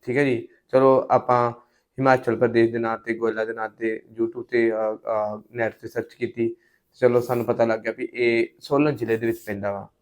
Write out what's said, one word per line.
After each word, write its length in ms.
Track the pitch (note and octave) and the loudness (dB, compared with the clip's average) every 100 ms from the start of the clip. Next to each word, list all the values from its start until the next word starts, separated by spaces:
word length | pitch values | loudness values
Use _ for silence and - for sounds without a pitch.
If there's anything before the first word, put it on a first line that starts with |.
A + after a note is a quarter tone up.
| - | -4
ਠੀਕ 120 | B2 | 0
ਹੈ 60 | |
ਜੀ, 240 | C#3+ - - _ _ | 0 0 -6 _ _
ਚਲੋ 360 | C3 C3+ C3 - | 4 6 4 4
ਆਪਾਂ 400 | B2 A#2+ B2 A#2+ A2+ _ _ _ - | 0 4 2 2 -4 _ _ _ -2
ਹਿਮਾਚਲ 360 | C3+ C3 C3 A2+ | 2 4 2 0
ਪ੍ਰਦੇਸ਼ 360 | A#2+ A2+ A2+ | 2 4 2
ਦੇ 60 | A#2 | 0
ਨਾਂ 200 | A2+ A2+ | -4 -6
ਤੇ, 160 | - | -6
ਗੋਇਲਾ 320 | A2+ A2+ G#2+ A2 | -2 -2 -2 -6
ਦੇ 80 | |
ਨਾਂ 160 | A2+ A2 | -6 -10
ਤੇ 340 | G#2 A2+ A2 _ A2+ | _ -6 -6 _ -4
YouTube 240 | A2+ B2 | -4 -4
ਤੇ, 280 | A#2 B2 A2+ | -4 0 0
ਅਹ, 60 | A2 | 0
ਅਹ, 640 | A2 A2 A2 A2 G#2 G#2+ - A#2+ | -4 -6 -4 -4 -4 -6 -12 -4
ਨੈੱਟ 200 | A2 - | -4 -4
ਤੇ 60 | A2+ | -10
ਸਰਚ 260 | A#2+ A2+ | -8 -10
ਕੀਤੀ। 420 | - A#2 - A#2 A#2 _ _ _ | -8 -8 -2 -4 -4 _ _ _
ਚਲੋ, 280 | _ B2+ A#2+ | _ 2 2
ਸਾਨੂੰ 240 | A#2+ B2 A2+ | 0 -2 -2
ਪਤਾ 200 | A#2+ A#2 | 0 0
ਲੱਗ 140 | A2 | 0
ਗਿਆ 140 | A2 A2 | -4 -8
ਵੀ 120 | - | -10
ਇਹ 340 | A#2 A#2+ A#2 A2 _ | -2 0 2 0 _
ਸੋਲਨ 360 | - C#3+ D3+ B2+ | -2 0 2 0
ਜ਼ਿਲ੍ਹੇ 220 | A2+ A2+ | -2 0
ਦੇ 100 | A2+ | 0
ਵਿੱਚ 100 | A2+ - | -4 -6
ਪੈਂਦਾ 260 | G2+ G2+ | -6 -6
ਵਾ। 180 | G2+ - _ | -8 -12 _